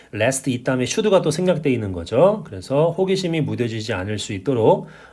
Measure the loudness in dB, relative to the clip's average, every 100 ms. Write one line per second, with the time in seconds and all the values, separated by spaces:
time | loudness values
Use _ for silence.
0 | -10 -2 0 0 -2 -4 -2 0 0 0
1 | 4 4 4 0 0 0 0 0 -2 -6
2 | -2 4 4 4 -4 -12 -4 0 0 0
3 | 0 0 0 -2 -2 -2 -4 -4 -6 -4
4 | -4 -6 -6 -6 -2 2 4 2 0 -16
5 | -20